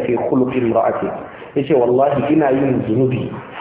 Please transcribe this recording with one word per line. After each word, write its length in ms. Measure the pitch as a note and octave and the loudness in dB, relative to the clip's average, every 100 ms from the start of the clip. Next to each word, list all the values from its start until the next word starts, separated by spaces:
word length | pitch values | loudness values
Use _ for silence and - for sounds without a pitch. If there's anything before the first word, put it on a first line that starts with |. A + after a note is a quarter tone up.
| G2+ | 0
fi 100 | A#2+ | -2
khuluqi 420 | - C3 B2 B2 | 0 0 0 0
imra'ati." 460 | A#2 A2 A2+ - G3 - - - - C#3+ | 0 2 0 0 -4 -8 -12 -16 -8 -4
Yace, 180 | C3+ | 0
"Wallahi 600 | C#3+ A#2+ B2+ C#3+ C3+ C3+ | 2 4 4 2 2 2
ina 180 | D#3 C#3+ | 2 4
yin 320 | C3+ C3+ A#2+ A2 | 2 2 0 0
zunubi. 440 | A2 C3 A2 F2 - - - | 0 0 0 -4 -8 -14 -16